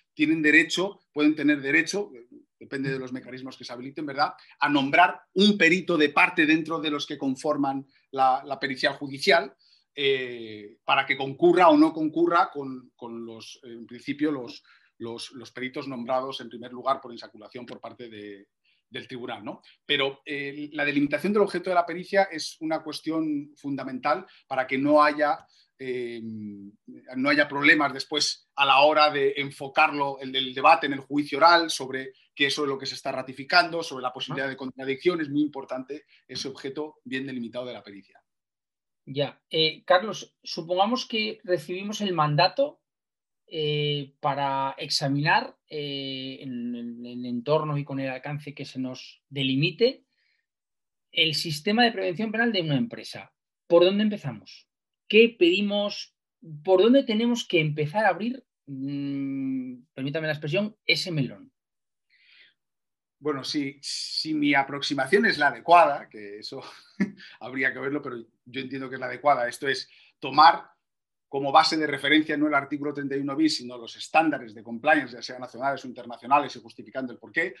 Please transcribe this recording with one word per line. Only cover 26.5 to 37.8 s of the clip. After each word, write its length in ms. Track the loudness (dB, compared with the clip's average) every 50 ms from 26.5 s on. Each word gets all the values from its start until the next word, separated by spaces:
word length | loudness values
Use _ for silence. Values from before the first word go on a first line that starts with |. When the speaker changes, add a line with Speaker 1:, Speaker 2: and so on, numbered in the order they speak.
| -12 -14 -16 -20 -20 _ _ -20 -20 -20 -18 -10 -4 -2 0 2
Speaker 1:
haya 200 | 4 4 2 2
problemas 440 | 0 4 6 6 6 6 4 0
después 560 | -2 -6 -8 -6 -4 -4 -4 -4 -6 -8 _ _ _
a 80 | 0 4
la 160 | 4 6 8
hora 300 | 8 6 6 6 6 4
de 240 | 4 2 2 2 2
enfocarlo, 840 | 0 -4 -6 -6 -10 -12 -2 2 4 4 4 2 0 -2 -2 -4 -8
el, 140 | -8 -6 -4
el 200 | -4 -4 -4 -2
debate 320 | 4 6 6 6 6 4
en 80 | -2 -4
el 60 | -6
juicio 380 | -6 -4 -4 -4 -2 -2 2 4
oral 320 | 6 8 8 6 4 0
sobre 420 | -4 -6 -6 -6 -8 -8 -8 -10 -14 _ _ _ -2
qué 120 | 0 0
es 120 | 0 0 0
lo 200 | -2 -2 -4 -4
que 80 | -6
se 80 | -8 -10
está 180 | -8 -6 -6
ratificando, 680 | -6 -6 -8 -10 -12 -12 -2 2 4 4 4 4 0 -6
sobre 200 | -6 -6 -8 -6
la 100 | -6 -8
posibilidad 360 | -8 -8 -10 -8 -6 -4 -4 -6
de 80 | -6
contradicción. 640 | -8 -10 -12 -10 -8 -6 -6 -4 -2 0 0 0 0
Es 80 | -2 -2
muy 140 | 0 0
importante 640 | 0 -2 -4 -8 -10 -8 -10 -10 -10 -10 -12 -14 -16 _ _ _ _
ese 220 | -14 -12 -10 -10 -10
objeto 520 | -10 -10 -10 -10 -8 -8 -10 -10 -12 _ -12
bien 220 | -8 -8 -6 -6
delimitado 400 | -6 -8 -8 -8 -8 -8 -10 -10
de 80 | -10 -12
la 80 | -14